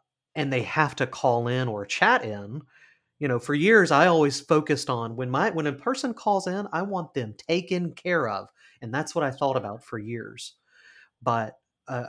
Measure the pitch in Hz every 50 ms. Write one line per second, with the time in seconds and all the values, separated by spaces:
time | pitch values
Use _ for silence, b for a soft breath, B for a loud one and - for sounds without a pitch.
0 | _ _ _ _ _ _ - 156 147 139 135 123 120 - - 156 151 139 - -
1 | 135 127 - - - 131 117 120 120 120 123 127 131 120 107 104 101 - - -
2 | 180 214 254 254 123 110 104 101 101 101 117 151 - b b b b b b b
3 | b b b b 147 139 123 120 - - 147 147 160 208 226 214 180 160 151 139
4 | 165 185 170 160 151 143 131 - - - 160 151 151 - 147 127 - - 127 117
5 | 117 113 117 120 127 123 127 139 185 220 175 160 151 147 131 123 - 240 269 262
6 | - 254 226 - - 220 202 190 185 180 180 202 208 - - 165 190 202 196 185
7 | 170 - - 139 117 107 107 - - - 165 180 180 - 185 180 175 165 - -
8 | - 180 175 165 135 110 101 98 101 - _ b b b b b b 113 113 143
9 | 156 - - 170 151 135 127 - 143 139 135 127 104 104 104 117 - - - 113
10 | 104 110 117 117 - - - - - - - _ b b b b b b b b
11 | b b b b 117 127 117 117 110 107 - _ _ _ _ _ _ - 131 123
12 | 120